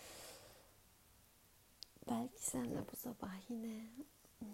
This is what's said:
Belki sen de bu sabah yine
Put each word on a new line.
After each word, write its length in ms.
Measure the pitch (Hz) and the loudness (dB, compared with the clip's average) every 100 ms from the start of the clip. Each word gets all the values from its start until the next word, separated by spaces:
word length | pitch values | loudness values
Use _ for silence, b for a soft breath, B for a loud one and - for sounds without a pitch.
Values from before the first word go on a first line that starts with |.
| B B B B B B B B B - - - - - - - - - - - - | B B B B B B B B B -20 -20 -20 -20 -20 -20 -20 -18 -14 -14 -6 4
Belki 340 | 233 254 - | 4 4 2
sen 220 | - 254 240 | 4 4 6
de 260 | - - | 4 2
bu 40 | - | -2
sabah 540 | 247 220 196 190 - | -4 -2 -2 -2 -2
yine 420 | 233 226 220 226 240 294 - - - 214 | 0 0 -2 -4 -6 -8 -10 -16 -8 -6